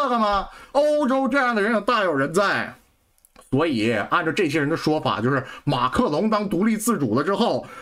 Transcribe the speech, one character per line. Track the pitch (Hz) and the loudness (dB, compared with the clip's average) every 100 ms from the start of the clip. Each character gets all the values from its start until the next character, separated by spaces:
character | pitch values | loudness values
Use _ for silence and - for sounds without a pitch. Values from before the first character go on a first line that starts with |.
| 285 | 2
个 | 240 | 2
吗？ | 208 202 190 - - | 2 0 -4 -12 -4
欧 | 277 285 294 277 | 0 2 2 2
洲 | 269 269 | 2 2
这 | 277 | 2
样 | 247 | 2
的 | 226 | 0
人 | 202 | 0
有 | 220 | 0
大 | 202 233 | 0 0
有 | 190 139 | 2 0
人 | 143 | 0
在。 | 165 196 131 110 - _ _ _ _ _ - - | 2 2 0 -4 -10 _ _ _ _ _ -20 -4
所 | 131 170 | 0 0
以 | 120 110 | 0 0
按 | 110 104 165 | 0 0 -2
照 | 160 | 0
这 | 151 165 | 0 0
些 | 156 | 0
人 | 143 | 0
的 | |
说 | 160 - 151 | 0 0 0
法， | 139 101 | 0 0
就 | 117 | 0
是 | 139 - - | 0 -4 -8
马 | - 135 123 | -4 0 0
克 | - 240 | 0 0
龙 | 147 220 | 0 0
当 | 214 208 | 0 0
独 | 165 | 0
立 | 220 208 | 0 0
自 | 240 196 | 0 0
主 | 127 | 0
了 | 117 | 0
之 | 156 | 0
后， | 196 220 131 - - | 0 0 -2 -6 -8